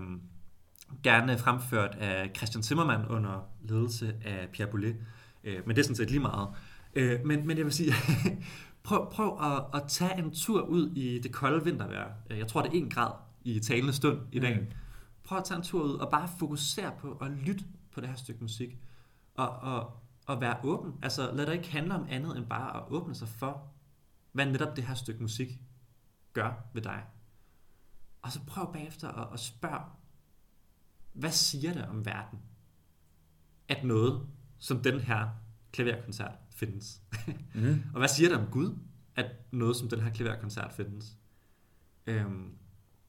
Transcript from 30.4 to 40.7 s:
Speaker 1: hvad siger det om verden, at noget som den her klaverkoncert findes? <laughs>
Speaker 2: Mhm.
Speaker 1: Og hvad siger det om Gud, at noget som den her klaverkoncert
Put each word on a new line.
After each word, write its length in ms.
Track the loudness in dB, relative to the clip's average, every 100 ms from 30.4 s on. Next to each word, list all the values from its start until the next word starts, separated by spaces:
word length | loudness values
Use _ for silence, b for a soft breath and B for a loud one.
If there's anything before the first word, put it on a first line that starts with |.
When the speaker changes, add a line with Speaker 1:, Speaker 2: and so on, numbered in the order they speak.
| -20 _ -20 _ -20 -18 -14
Speaker 1:
hvad 180 | -4 0
siger 420 | 4 4 2 0
det 120 | 0 -2
om 180 | -2 -2
verden, 340 | -4 -6 -12 -16 -20 -20 _ _ _ _ _ _ _ _ -12 -4
at 160 | 0
noget 380 | 4 6 6 4 -4 -12 -20 -10
som 200 | -2 2
den 180 | 4 2
her 280 | 2 0 0 -6 -12 -20 -10
klaverkoncert 600 | 0 2 2 -4 -6 -6 -8 -14
findes? 500 | -6 -4 -4 -10 -16 -10 -8 -6
<laughs> 300 | -8 -6 0
Speaker 2:
Mhm. 280 | 4 4 2
Speaker 1:
Og 60 | 2
hvad 80 | 2
siger 220 | 6 6
det 80 | 6
om 80 | 2
Gud, 240 | 2 0 -2 -10 -18 -12 -6
at 100 | -6 -6 -6
noget 240 | 0 2 2
som 140 | 0
den 120 | 0
her 100 | 0
klaverkoncert 600 | 0 -2 -2 -4 -6 -6